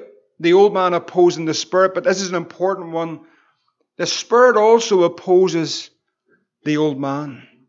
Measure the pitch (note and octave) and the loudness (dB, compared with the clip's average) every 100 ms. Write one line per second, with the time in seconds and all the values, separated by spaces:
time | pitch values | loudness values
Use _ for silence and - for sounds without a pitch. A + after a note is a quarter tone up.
0 | - _ _ _ E3 F#3 G3+ F#3+ F3+ F3 | -8 _ _ _ 2 4 4 2 -2 -2
1 | - F3 F3 D#3 D#3+ D3+ - F#3 F#3+ F#3 | -4 2 2 2 -4 -6 -4 0 0 0
2 | F3 F#3+ F#3 F3+ E3 - F#3 F#3 E3+ E3 | -2 -2 -4 -8 -8 -6 -6 -4 -8 -8
3 | E3 D3+ - _ _ _ _ _ _ - | -8 -10 -18 _ _ _ _ _ _ -10
4 | E3+ - - A#3 B3+ G#3+ G#3+ A3+ A3+ G3 | -8 -6 -2 4 4 4 4 4 2 0
5 | E3+ E3+ - F3+ F#3 E3 D3+ - - _ | 0 -2 0 2 2 0 -4 -8 -14 _
6 | _ _ _ _ _ _ D3 D3+ D#3 C3+ | _ _ _ _ _ _ -4 -2 -2 -2
7 | C#3 C#3 D3 A#2+ - _ | -6 -6 -8 -14 -20 _